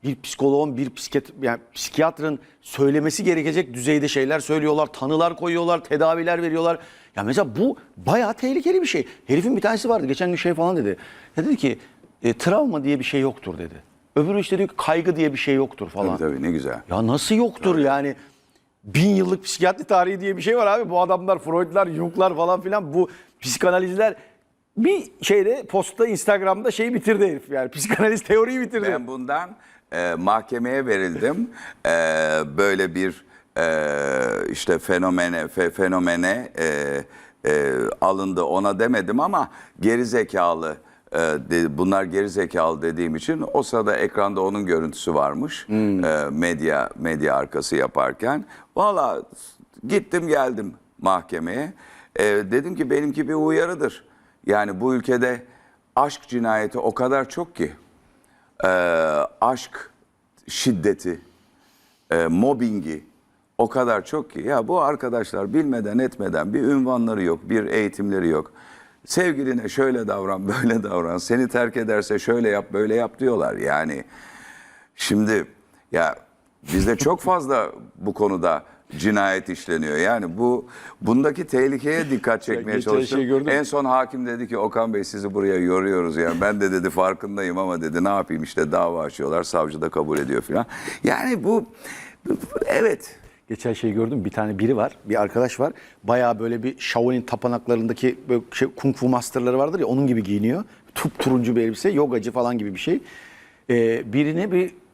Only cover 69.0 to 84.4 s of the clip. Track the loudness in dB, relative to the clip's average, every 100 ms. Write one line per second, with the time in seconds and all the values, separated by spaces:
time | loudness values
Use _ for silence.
69 | -4 0 0 0 -2 -2 -4 0 2 2
70 | -2 -2 -2 -2 -2 0 2 2 0 -2
71 | -2 -4 0 0 2 0 0 -2 0 0
72 | 0 -2 2 2 2 0 -2 -2 2 2
73 | 0 0 0 2 0 -2 0 0 0 -6
74 | -10 -20 -20 -20 -20 -20 -20 -20 _ _
75 | 0 2 2 2 0 -12 _ _ _ 0
76 | 0 -2 -16 _ _ _ -4 0 2 2
77 | 2 0 0 0 2 0 0 -6 -20 -8
78 | -8 0 0 2 2 0 -4 -20 _ -2
79 | 0 2 2 0 -4 -10 -4 -2 -2 0
80 | 0 0 -4 -2 0 0 -4 -18 -20 -8
81 | 0 2 2 0 -2 0 2 0 -2 -2
82 | -2 -2 0 -2 -2 -4 -2 -4 0 0
83 | 0 -2 2 0 2 0 0 -2 2 2
84 | 0 -4 -6 -6